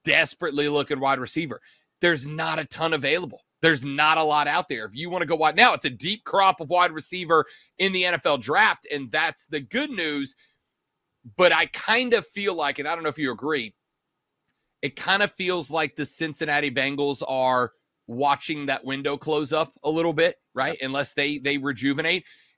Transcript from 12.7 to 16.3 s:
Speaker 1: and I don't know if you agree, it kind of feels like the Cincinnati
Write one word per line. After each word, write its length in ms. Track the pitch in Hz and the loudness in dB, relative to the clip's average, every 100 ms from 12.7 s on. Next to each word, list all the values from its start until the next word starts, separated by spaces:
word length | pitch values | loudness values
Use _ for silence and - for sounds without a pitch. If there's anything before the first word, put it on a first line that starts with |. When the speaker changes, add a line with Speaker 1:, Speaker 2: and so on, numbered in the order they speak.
| 143 | -2
Speaker 1:
and 80 | 143 | -4
I 80 | 165 | -2
don't 80 | |
know 60 | 156 | -4
if 80 | 156 | -2
you 140 | 135 | -4
agree, 440 | 107 143 147 110 _ _ _ _ _ _ _ _ _ _ - | -4 -2 -2 -4 _ _ _ _ _ _ _ _ _ _ -10
it 140 | 143 - | -8 -6
kind 280 | 175 196 | 0 2
of 80 | 202 | 0
feels 400 | - 180 180 139 | -2 -2 -2 -2
like 240 | 160 151 - | -2 -2 -4
the 100 | 139 | -6
Cincinnati 680 | - 165 | -4 -6